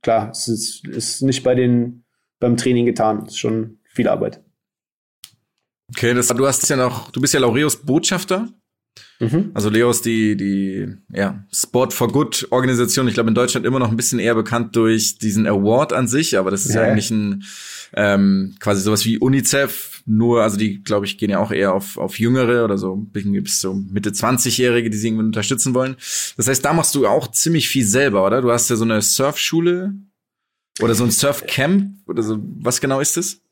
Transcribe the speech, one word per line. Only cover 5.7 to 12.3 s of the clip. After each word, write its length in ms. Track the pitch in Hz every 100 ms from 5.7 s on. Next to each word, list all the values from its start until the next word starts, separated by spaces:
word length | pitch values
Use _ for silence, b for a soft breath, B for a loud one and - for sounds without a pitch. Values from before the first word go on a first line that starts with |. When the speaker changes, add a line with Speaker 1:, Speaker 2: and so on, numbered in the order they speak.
| _ _ -
Speaker 2:
Okay, 160 | 117
das, 140 | 123 123
du 200 | 120 139
hast 220 | 131 -
ja 80 | 139
noch, 340 | 127 117 -
du 120 | 147
bist 100 | 139
ja 80 | 147
Laureus 360 | 123 117 151 -
Botschafter. 720 | 143 143 - 180 - 190 226 - _ _ _ - B B
Speaker 1:
Mhm. 320 | 120 151 208
Speaker 2:
Also 140 | - 104
Leos, 340 | 110 120 117
die, 340 | 117 113 110 101
die, 520 | 98 98 98 95 101 101 _
ja, 320 | - 98 98 -
Sport 400 | - - 123 131
for 180 | - 117
Good 380 | 135 139